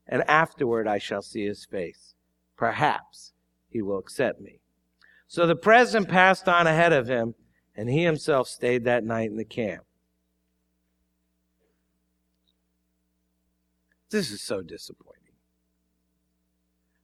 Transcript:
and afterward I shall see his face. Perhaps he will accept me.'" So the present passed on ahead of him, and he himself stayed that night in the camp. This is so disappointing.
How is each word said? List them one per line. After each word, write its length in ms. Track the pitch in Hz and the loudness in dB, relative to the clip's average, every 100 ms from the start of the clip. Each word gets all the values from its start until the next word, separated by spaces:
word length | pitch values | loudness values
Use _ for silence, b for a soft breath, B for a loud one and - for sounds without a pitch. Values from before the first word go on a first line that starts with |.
| - | -6
and 220 | 127 - | -4 2
afterward 600 | 151 165 - 131 117 107 | 2 2 -2 -2 0 0
I 100 | 101 | -2
shall 240 | - 101 | -4 -8
see 240 | - 113 101 | -8 -8 -6
his 180 | 101 | -8
face. 500 | - 104 85 - _ _ _ _ _ - | -10 -8 -8 -12 _ _ _ _ _ -4
Perhaps 800 | 117 110 147 110 - - - _ _ _ _ | -4 0 -2 -2 -8 -20 -20 _ _ _ _
he 120 | 117 | -8
will 180 | 98 98 | -6 -6
accept 420 | - - 120 - | -8 -4 -2 -4
me.'" 200 | 101 - _ _ _ _ b b b | -14 -20 _ _ _ _ b b b
So 180 | - 170 | 0 0
the 100 | 165 | 2
present 520 | 202 233 240 220 185 | 6 6 6 0 0
passed 400 | 180 185 185 - | 4 4 4 2
on 180 | 175 165 | 2 4
ahead 260 | 156 170 | 4 4
of 140 | 147 117 | 4 2
him, 300 | 123 117 - _ _ _ - | -2 -4 -8 _ _ _ -10
and 120 | 113 | -4
he 140 | 143 | 0
himself 460 | 175 151 - 139 123 | 0 -2 0 0 0
stayed 360 | - 123 123 | -4 -2 0
that 200 | 117 120 | 2 0
night 260 | 110 113 113 | 0 -4 -4
in 60 | 107 | -6
the 80 | |
camp. 400 | 110 - 110 85 _ _ _ _ _ _ _ _ _ _ _ _ _ _ _ _ _ _ _ _ _ _ _ _ _ _ _ _ _ _ _ _ _ _ _ _ _ _ _ _ _ _ _ | -10 -8 -8 -8 _ _ _ _ _ _ _ _ _ _ _ _ _ _ _ _ _ _ _ _ _ _ _ _ _ _ _ _ _ _ _ _ _ _ _ _ _ _ _ _ _ _ _
This 220 | 214 143 | -4 -4
is 100 | 104 | -8
so 220 | - 104 | -8 -8
disappointing. 720 | 85 - - - _ _ _ _ _ _ _ _ _ _ _ _ _ _ _ _ _ _ _ _ | -8 -16 -20 -20 _ _ _ _ _ _ _ _ _ _ _ _ _ _ _ _ _ _ _ _